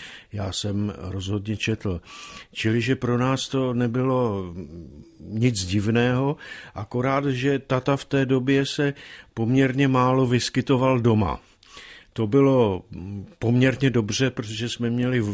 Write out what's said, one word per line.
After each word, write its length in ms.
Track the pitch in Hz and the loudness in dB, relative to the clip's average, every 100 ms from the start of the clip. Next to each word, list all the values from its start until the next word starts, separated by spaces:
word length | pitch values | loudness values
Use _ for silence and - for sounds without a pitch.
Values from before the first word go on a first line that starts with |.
| - - - | -16 -20 -12
já 200 | 101 95 | -8 -6
jsem 400 | - 107 101 104 - | -4 -4 -2 -4 -6
rozhodně 580 | 87 95 95 101 101 104 | -8 -6 -4 -4 -4 -4
četl. 440 | - 110 104 87 - - - - - | -2 -2 -2 -6 -8 -18 -18 -18 -14
Čili, 280 | - 110 117 | -4 0 0
že 160 | 113 131 | 0 -2
pro 220 | 120 120 | 0 0
nás 300 | 127 135 - | 0 -2 -2
to 260 | 135 127 | -2 0
nebylo 800 | 120 120 123 131 127 120 98 90 87 73 85 71 69 - - | 0 0 0 0 0 0 -2 -6 -10 -12 -14 -16 -20 -20 -20
nic 460 | 85 110 127 107 92 | -10 0 0 0 -2
divného, 680 | 104 104 117 120 127 139 160 - - - | 0 2 2 2 2 0 -4 -10 -18 -16
akorát, 500 | - 101 123 127 135 143 | -14 -6 -4 0 0 0
že 320 | 127 139 139 | 0 0 0
tata 380 | 139 131 139 139 | 0 -2 0 -2
v 80 | |
té 220 | - 139 131 | 0 0 2
době 400 | 131 127 139 135 | 2 2 2 2
se 280 | - 143 139 - - - | 0 -2 -2 -12 -20 -12
poměrně 540 | - 113 131 135 127 139 | -4 2 4 4 2 2
málo 380 | 131 127 131 127 | 4 4 4 2
vyskytoval 720 | 123 - 131 123 131 131 127 | 2 0 -2 2 2 4 4
doma. 400 | 117 107 90 60 - _ - - - - - - | 4 4 2 -4 -10 _ -20 -20 -20 -20 -12 -4
To 100 | 110 | 2
bylo 580 | 139 135 135 110 90 - - 92 101 95 - | 4 6 4 2 0 -8 -14 -12 -12 -14 -4
poměrně 520 | 113 123 131 127 139 | 2 4 4 4 2
dobře, 400 | 120 104 107 131 | 2 0 0 -2
protože 380 | - 107 107 120 | -2 -8 -8 -8
jsme 220 | - 117 | -4 -2
měli 300 | 120 123 127 104 | 0 0 0 -2